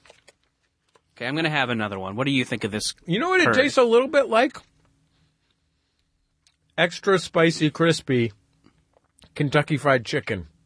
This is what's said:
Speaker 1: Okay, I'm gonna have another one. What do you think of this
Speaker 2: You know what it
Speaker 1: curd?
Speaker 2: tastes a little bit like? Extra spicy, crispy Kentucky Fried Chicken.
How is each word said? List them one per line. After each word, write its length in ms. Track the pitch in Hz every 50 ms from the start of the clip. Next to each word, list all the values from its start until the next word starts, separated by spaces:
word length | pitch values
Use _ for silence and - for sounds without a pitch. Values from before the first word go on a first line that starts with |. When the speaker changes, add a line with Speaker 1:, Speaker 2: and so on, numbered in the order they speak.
| _ - _ _ _ _ _ _ _ _ _ _ _ _ _ _ _ _ _ _ _ _ _
Speaker 1:
Okay, 120 | - 117
I'm 80 | 123 143
gonna 140 | 156 165 156
have 180 | 151 143 131 120
another 300 | 123 110 107 104 98 95
one. 160 | 95 95 98
What 100 | 113 135
do 60 | 139
you 120 | 139 131 123
think 180 | - 127 107 -
of 80 | 104
this 240 | 101 107 104 - - _ _
Speaker 2:
You 140 | - 165 220
know 100 | 330 359
what 120 | 370 370
it 40 | 330
Speaker 1:
curd? 80 | 247 220
Speaker 2:
tastes 220 | 233 277 277 -
a 60 | 269 247
little 240 | 233 226 233 262
bit 200 | 269 320 285 262
like? 300 | 214 220 220 254 285 - - - _ _ _ _ _ _ _ _ _ _ _ _ _ _ _ _ _ _ _ _ _ _ _ _ _ _ _ _ _ _ _ _ _ _ _ _ _ _ _ _ _ _
Extra 420 | - 165 175 170 - - 202 190 175
spicy, 500 | - - - 175 165 170 160 - 156 151
crispy 640 | - - 165 165 160 - - - 131 123 117 110 - _ _ _ _ _ _ _ _ _ _ _ _ _ _ _ _ _ - _ -
Kentucky 440 | - 151 135 147 151 147 - 156
Fried 280 | 127 - 143 135 127 113
Chicken. 420 | - - 139 - - 110 92 85 - _ _ _